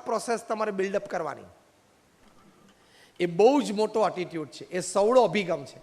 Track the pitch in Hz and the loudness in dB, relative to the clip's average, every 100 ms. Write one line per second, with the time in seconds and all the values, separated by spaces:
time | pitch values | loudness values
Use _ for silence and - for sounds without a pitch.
0 | 247 226 - 226 - 220 214 196 190 196 | -4 -4 -2 -4 -4 -4 -4 -2 -2 -2
1 | 196 180 156 127 95 - _ _ _ _ | -4 -6 -6 -10 -16 -20 _ _ _ _
2 | _ _ _ _ _ _ _ _ _ _ | _ _ _ _ _ _ _ _ _ _
3 | - - 175 170 214 285 202 208 214 220 | -18 -6 -4 6 6 6 2 -2 0 2
4 | 196 180 165 165 151 - 139 180 - 202 | 0 0 -8 -8 -10 -12 -8 -6 -2 2
5 | 208 254 220 208 175 165 135 - | 4 6 4 2 -2 -4 -8 -18